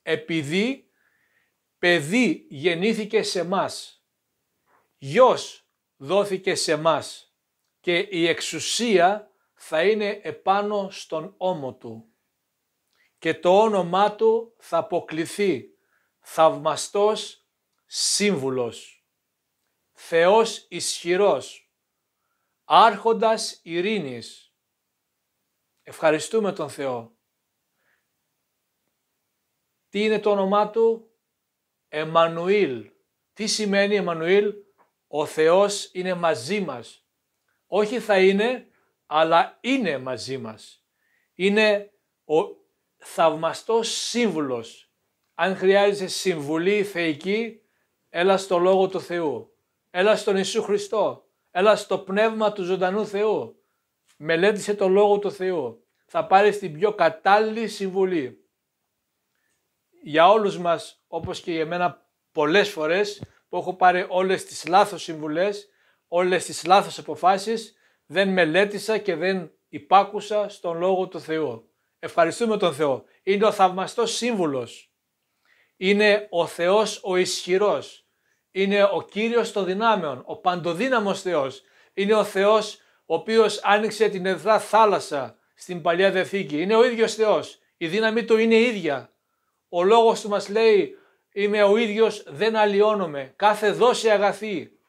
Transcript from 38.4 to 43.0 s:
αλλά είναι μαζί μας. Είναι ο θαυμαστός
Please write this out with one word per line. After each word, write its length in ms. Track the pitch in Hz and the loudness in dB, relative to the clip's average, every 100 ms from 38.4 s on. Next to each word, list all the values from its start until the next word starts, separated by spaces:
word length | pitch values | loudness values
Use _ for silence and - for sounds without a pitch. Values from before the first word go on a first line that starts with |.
| 226 254 - _ _ _ - | 0 -4 -10 _ _ _ -4
αλλά 520 | 151 160 165 190 - | 0 4 4 2 -4
είναι 380 | 233 269 196 135 | -4 -2 -2 -4
μαζί 400 | 131 123 123 131 | -6 -10 -8 -10
μας. 460 | 113 110 - _ _ _ _ _ _ | -10 -16 -20 _ _ _ _ _ _
Είναι 560 | - 190 208 214 202 202 _ _ _ | -4 0 2 2 2 -4 _ _ _
ο 120 | - 156 - - _ _ _ | -2 -2 -2 -6 _ _ _
θαυμαστός 920 | _ | _